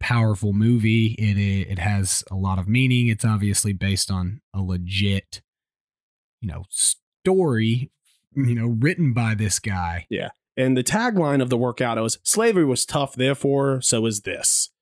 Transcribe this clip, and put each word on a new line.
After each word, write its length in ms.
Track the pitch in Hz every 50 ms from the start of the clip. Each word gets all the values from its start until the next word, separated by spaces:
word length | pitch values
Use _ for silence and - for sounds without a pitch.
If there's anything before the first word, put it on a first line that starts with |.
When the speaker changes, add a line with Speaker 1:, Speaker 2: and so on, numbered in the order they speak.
Speaker 1:
powerful 540 | - - 120 117 113 110 104 - 110 104 98
movie. 540 | 104 110 117 123 113 107 110 113 113 110 110 113 -
It, 180 | 107 104 98
it, 360 | 101 101 98 98 98 92 -
it 60 | 98 87
has 460 | 90 104 101 98 95 - - - - -
a 40 | 98
lot 220 | 95 98 95 95 92
of 80 | 90 101
meaning. 400 | 117 127 131 127 123 123 120 117
It's 160 | 110 - -
obviously 500 | 113 107 98 104 101 98 - - 104 98
based 360 | 87 98 98 98 - - -
on 300 | 95 92 90 92 107 - - _ -
a 80 | 98
legit, 800 | 95 92 92 90 87 90 98 98 104 98 98 92 - _ - - - _ _ _ _ _ _ _ _ _ _ _ _ _ _ _ _ _ _ _
you 80 | 113 90
know, 160 | 82 85 92 - - - - - - - _ _ _ _ -
story, 680 | 185 190 190 175 147 117 110 110 113 117 123 143 - _ _ _ _ _ _ _ _ -
you 200 | 139 135 120 120
know, 120 | 117 117
written 460 | 120 117 110 131 170 175 170 165 131
by 220 | 110 120 117 113 110
this 240 | 104 110 92 - -
guy. 480 | - 110 95 90 87 85 87 85 - -
Speaker 2:
Yeah. 200 | 107 - - - - _ _ _ _
And 200 | 131 131 131 131
the 60 | 127 123
tagline 560 | - - 214 240 247 214 180 160 143 143 135
of 100 | 127 123
the 60 | 127 117
workout 420 | 127 123 113 - 127 117 113 113
was, 180 | 113 110 - - -
"Slavery 400 | - - 208 226 233 208 180 156
was 200 | 135 123 - -
tough, 300 | - - 147 139 - -
therefore 680 | 127 127 135 139 - - 139 139 139 139 139 135 131
so 260 | - - 123 113 113
is 160 | 113 104 101
this." 480 | - 95 - - - - - - - - _ _